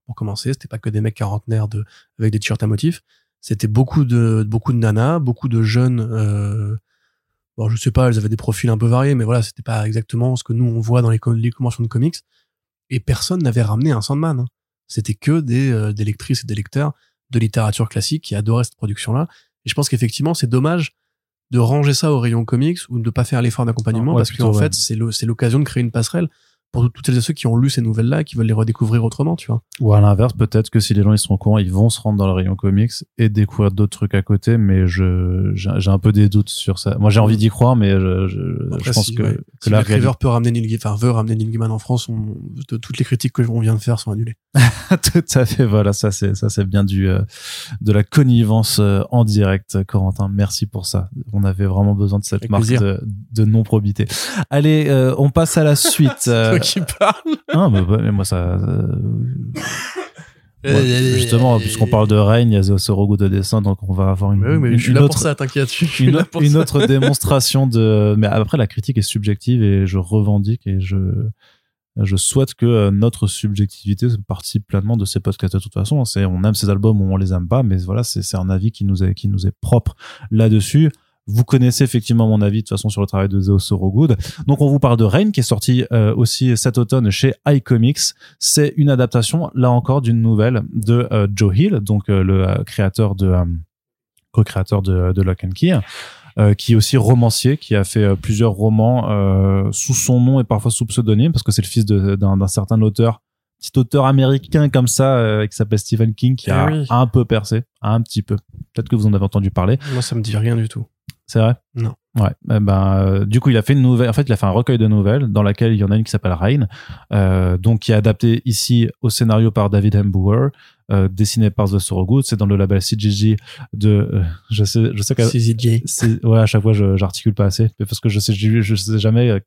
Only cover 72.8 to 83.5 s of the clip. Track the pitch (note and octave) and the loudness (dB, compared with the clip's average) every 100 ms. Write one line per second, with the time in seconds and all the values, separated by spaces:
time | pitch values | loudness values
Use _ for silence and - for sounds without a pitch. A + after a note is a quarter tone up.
72.8 | G2+ G2+ A#2 - G#2 - G#2+ G2 G2+ - | 2 2 0 0 -4 -2 -4 -2 -2 -4
73.8 | G2+ G2 B2 G#2+ - F#2+ - G#2 - G2 | -6 -2 -2 -4 -6 -10 -6 -8 -4 -4
74.8 | G2+ A#2 G2 F#2+ G2+ - F#2+ F#2+ - G2 | -2 -2 -2 -4 -6 -4 -4 -4 -6 -6
75.8 | G2+ D3+ A#2+ G2 G2 F2+ G#2+ G#2 G2+ G2 | -2 -2 -2 -2 -2 0 0 0 0 0
76.8 | A2 G#2 F#2+ F#2+ F#2+ F#2 F2 B2 A#2 F#2 | 2 2 0 0 0 -2 -2 0 0 -2
77.8 | F2+ G#2+ A#2+ G2+ G2 F#2+ F#2 F#2 A2 - | -2 -4 -4 -6 -6 -4 -2 -2 -2 -2
78.8 | G2 F#2 F#2+ F#2+ G2 G2 F#2+ - - A#2+ | -2 0 0 -2 -4 -2 -4 -4 0 0
79.8 | - - - - - A2 A2+ G#2+ - C#3+ | 0 -8 -20 -18 -4 2 4 2 2 2
80.8 | D#3+ - _ _ - G#2+ A#2+ C3 B2 - | 2 0 _ _ -4 0 2 4 2 2
81.8 | C3 A#2+ - A#2 A2+ G#2+ G2+ G#2+ - G#2 | 0 0 0 2 2 2 2 -2 -4 -4
82.8 | G#2+ G2+ G2 G2 G2 G2 F#2+ | -4 -4 -2 -2 -2 0 2